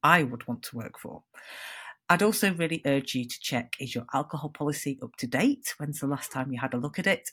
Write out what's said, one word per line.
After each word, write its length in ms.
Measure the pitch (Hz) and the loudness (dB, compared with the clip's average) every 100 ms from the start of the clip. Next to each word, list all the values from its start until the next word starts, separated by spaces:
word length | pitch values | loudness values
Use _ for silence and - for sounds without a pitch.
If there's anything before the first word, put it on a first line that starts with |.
I 200 | 147 170 | 6 6
would 260 | 131 120 - | 4 -2 -6
want 140 | 120 | -8
to 140 | - 120 | -6 -8
work 220 | 104 - | -8 -10
for. 260 | - - - - - - - - - - - | -14 -14 -18 -20 -18 -14 -12 -12 -14 -4 2
I'd 140 | 175 | 6
also 320 | 208 214 196 | 6 4 4
really 260 | 170 165 160 147 | 4 0 0 2
urge 280 | 139 135 | 2 2
you 140 | 127 120 | -2 -4
to 120 | - | -6
check, 320 | - 127 - - | -4 -2 -2 -6
is 160 | 127 | -6
your 120 | 120 120 | -6 -2
alcohol 340 | 139 147 156 151 | -2 -2 -4 -6
policy 500 | - 147 147 143 135 | -2 -2 -2 -4 -6
up 140 | 113 - | -8 -8
to 80 | 120 | -2
date? 480 | 127 240 277 - - | 4 4 2 -4 -6
When's 240 | 147 147 | -6 -4
the 60 | 139 | -2
last 260 | 143 - | -2 -4
time 180 | 135 131 | -6 -4
you 80 | 123 | -2
had 140 | 131 | -2
a 60 | 123 | -2
look 200 | 143 - | -2 0
at 80 | 196 | 0
it? 220 | 180 - | 0 -2